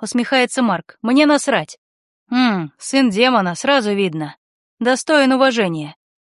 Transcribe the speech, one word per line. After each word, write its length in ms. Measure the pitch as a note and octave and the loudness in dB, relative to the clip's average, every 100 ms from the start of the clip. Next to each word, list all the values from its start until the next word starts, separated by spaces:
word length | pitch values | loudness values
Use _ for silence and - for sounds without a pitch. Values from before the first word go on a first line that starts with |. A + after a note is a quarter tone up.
усмехается 600 | G#3+ A#3+ A#3 C4 B3 - | -6 -4 0 0 0 0
Марк. 360 | A#3 F#3 - - | -2 -2 -8 -8
«Мне 240 | A3 C4+ D4+ | 0 2 4
насрать». 520 | D4 - G#3+ D#3 - _ _ _ _ - | 2 0 -4 -4 -14 _ _ _ _ -4
«М, 420 | B3 B3 G3 D3+ - | 0 0 0 -6 -12
сын 320 | - C4+ B3+ | -4 0 2
демона, 460 | G3 B3+ A#3+ F3+ E3+ | 2 2 2 0 -4
сразу 380 | - A3 G#3 | 0 0 0
видно. 420 | G3+ F#3+ D#3 D3 - _ _ _ - | -2 -2 -4 -10 -14 _ _ _ -6
Достоин 520 | A#3 C4 - D4+ C4+ | -2 -2 2 2 4
уважения», 640 | C4 C4 A#3 F#3+ D#3+ D3+ - _ _ | 4 2 2 -2 -4 -10 -14 _ _